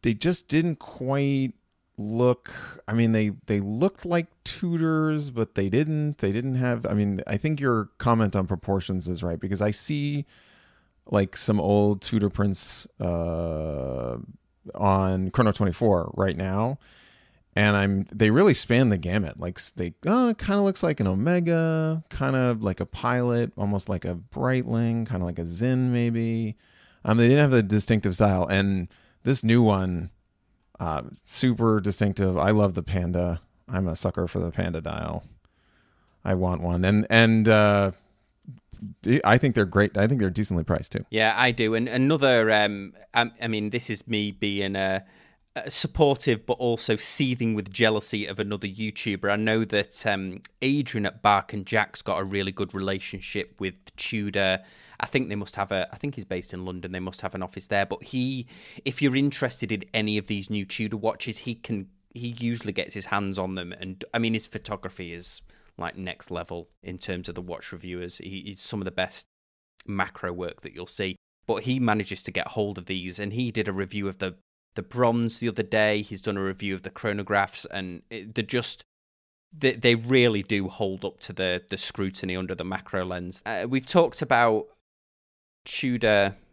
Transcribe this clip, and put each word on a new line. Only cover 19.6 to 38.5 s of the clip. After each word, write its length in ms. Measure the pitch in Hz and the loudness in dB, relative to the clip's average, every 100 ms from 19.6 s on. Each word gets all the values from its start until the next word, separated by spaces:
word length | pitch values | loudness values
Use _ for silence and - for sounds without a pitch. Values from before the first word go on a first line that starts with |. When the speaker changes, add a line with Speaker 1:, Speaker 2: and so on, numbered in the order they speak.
| - | -12
Speaker 1:
they, 220 | - 87 - 160 | -6 -6 -4 0
uh, 280 | 240 247 220 | 2 2 0
kinda 240 | - 202 | 0 2
looks 200 | 196 190 | 2 2
like 160 | 175 143 | 0 2
an 80 | 98 | 0
Omega, 960 | 95 135 180 170 165 165 160 160 160 - | 2 2 2 2 2 2 0 0 -2 -6
kind 260 | - 135 | -4 0
of 280 | 135 123 113 | 2 2 2
like 180 | 104 92 | -2 -2
a 60 | 101 | -6
Pilot, 680 | - 123 123 123 120 117 - | -4 -2 0 2 2 0 -2
almost 320 | 101 101 - | -2 -2 -2
like 160 | 95 | -4
a 100 | 90 | -4
Breitling, 960 | 87 - - 127 131 - 113 117 117 110 | -8 -8 -4 0 0 0 0 0 -2 -2
kinda 160 | 98 | -4
like 140 | 90 85 | -4 -4
a 80 | 85 | -6
Zinn 460 | 85 123 127 127 | -2 0 2 2
maybe. 640 | 120 120 117 113 113 110 107 _ _ _ _ | 2 0 0 -2 -2 -4 -8 _ _ _ _
Um, 140 | - 113 | 2 6
they 100 | 117 | 8
didn't 140 | 139 | 8
have 80 | 147 | 8
the 120 | 127 | 6
distinctive 520 | 101 107 - 110 98 | 6 2 4 2 2
style, 320 | 90 107 92 90 | 4 4 4 2
and 420 | 98 98 95 87 _ _ _ | 2 2 0 -4 _ _ _
this 200 | - 135 | -2 2
new 180 | 110 120 | 4 6
one, 480 | 113 98 92 87 90 _ _ _ _ _ _ - | 6 4 2 -2 -6 _ _ _ _ _ _ -8
uh, 240 | 85 76 60 - | -4 -4 -6 -16
super 560 | - - 131 113 117 107 | -8 0 2 4 4 4
distinctive. 560 | 98 92 104 95 95 90 | 0 0 0 2 0 4
I 140 | 92 | 4
love 240 | 107 101 | 6 4
the 80 | 90 | 2
Panda. 580 | 80 92 87 87 87 85 _ _ - | -2 -2 0 0 0 -2 _ _ -6
I'm 180 | 92 92 | -2 -2
a 100 | 80 | -2
sucker 300 | 95 85 87 | -4 -2 -2
for 140 | 92 | -2
the 100 | 87 | -4
Panda 300 | - 90 82 | -4 -4 -4
dial. 440 | 82 73 76 78 - - _ _ _ _ _ _ _ _ | -6 -6 -6 -8 -10 -20 _ _ _ _ _ _ _ _
I 100 | - | -2
want 260 | 92 92 87 | 0 0 0
one, 240 | 87 87 | 0 2
and, 220 | 92 104 107 | 4 4 4
and, 380 | 113 113 113 110 | 6 6 6 6
uh, 440 | 107 104 101 98 - _ _ _ _ - | 8 8 6 2 -2 _ _ _ _ -20